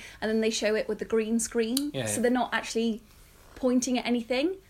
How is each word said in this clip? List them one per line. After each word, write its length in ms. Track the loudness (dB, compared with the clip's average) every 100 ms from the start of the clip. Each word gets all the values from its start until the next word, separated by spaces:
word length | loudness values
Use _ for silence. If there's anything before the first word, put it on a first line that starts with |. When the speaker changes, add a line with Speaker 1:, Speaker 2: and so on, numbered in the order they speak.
| -8 -6
Speaker 1:
and 80 | 0
then 100 | 2
they 100 | 2
show 240 | 2 0
it 140 | 0 -2
with 100 | -4
the 40 |
green 340 | -2 0 2 0
screen, 520 | 0 0 0 0 -2
Speaker 2:
Yeah, 140 | -2 -2
Speaker 1:
so 100 | 2
Speaker 2:
yeah. 60 |
Speaker 1:
they're 80 | 2
not 200 | 2 0
actually 500 | -2 -2 0 0 -2 -8 -20 -20 -20 -20 -2
pointing 420 | 2 2 2 0
at 80 | 0
anything. 500 | -2 0 0 0 -2